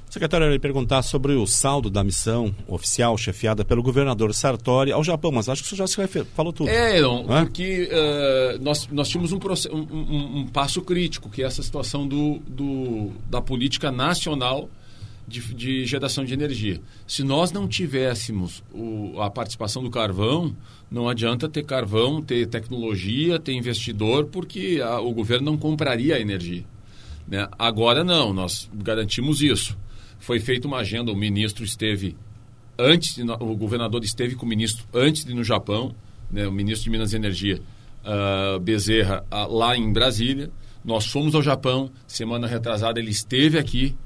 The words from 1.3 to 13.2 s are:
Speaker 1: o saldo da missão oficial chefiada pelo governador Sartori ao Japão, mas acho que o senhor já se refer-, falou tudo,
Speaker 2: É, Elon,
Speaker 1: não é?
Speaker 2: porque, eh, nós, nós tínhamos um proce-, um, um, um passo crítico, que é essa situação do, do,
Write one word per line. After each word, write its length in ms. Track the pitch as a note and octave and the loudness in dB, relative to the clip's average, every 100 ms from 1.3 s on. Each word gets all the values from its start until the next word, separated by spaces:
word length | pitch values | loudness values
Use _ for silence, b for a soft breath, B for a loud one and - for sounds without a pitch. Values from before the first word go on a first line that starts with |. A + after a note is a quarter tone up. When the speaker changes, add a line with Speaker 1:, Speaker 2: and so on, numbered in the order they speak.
Speaker 1:
o 140 | C#3 G2+ | 4 4
saldo 420 | - C#3 C#3 G#2 | 2 2 2 2
da 160 | G2+ | 2
missão 500 | G2+ - A2+ A#2 A2 G2 - | 2 2 0 2 0 -2 -4
oficial 480 | F2 - - A#2 A2+ | -4 0 2 4 2
chefiada 480 | G#2 F2+ A2 G#2+ | 0 0 0 2
pelo 180 | G2+ A#2+ | 2 2
governador 520 | B2 B2+ C#3 G#2+ A2 | 4 4 2 4 2
Sartori 580 | G#2+ C#3 A#2+ A#2+ B2+ C3+ | 2 0 0 2 4 4
ao 100 | C3 | 2
Japão, 300 | D#3 D#3+ E3 | 2 0 0
mas 160 | C3 G#2+ | 0 0
acho 140 | C#3 | -2
que 40 | - | -4
o 40 | |
senhor 160 | G3 F#3+ | -4 -2
já 0 | |
se 100 | - | 0
refer-, 300 | F#3+ - A2 | -2 -2 -2
falou 180 | - D#3+ | -2 -2
tudo, 160 | - D3 | 0 2
Speaker 2:
É, 300 | A3+ A#3 F#3 | 4 6 6
Elon, 260 | C3+ B2 | 6 4
Speaker 1:
não 140 | A#2+ C3+ | 4 4
é? 20 | |
Speaker 2:
porque, 480 | E3 - F#3 F#3 F3 | 4 0 -2 0 2
eh, 680 | E3 D3+ C#3+ C#3 C3 B2+ B2 | 2 2 2 2 4 2 0
nós, 260 | C#3 D3 - | -2 -2 -2
nós 160 | D3 C#3 | -2 0
tínhamos 240 | F3 E3+ | 0 0
um 60 | F#3+ | -2
proce-, 320 | - F#3 - | -2 -2 -2
um, 100 | D#3 D3+ | -4 -4
um, 480 | D#3 D3+ D3 C#3+ C#3 | -4 -2 0 -2 -4
um 60 | C3 | -2
passo 360 | C#3+ C#3 F#3 | 0 0 -2
crítico, 480 | F3+ F3 F3 - - | -2 0 0 -4 -8
que 120 | A#2 | -4
é 40 | C3 | -4
essa 160 | - | -2
situação 440 | C3+ D3 C3 C#3+ C#3 | -4 -4 -4 -2 -2
do, 360 | C#3+ D3 C#3+ - | 0 0 -2 -6
do, 640 | C3 C#3+ C3+ B2+ A2 G2+ - | -6 -4 -2 -2 -2 -4 -6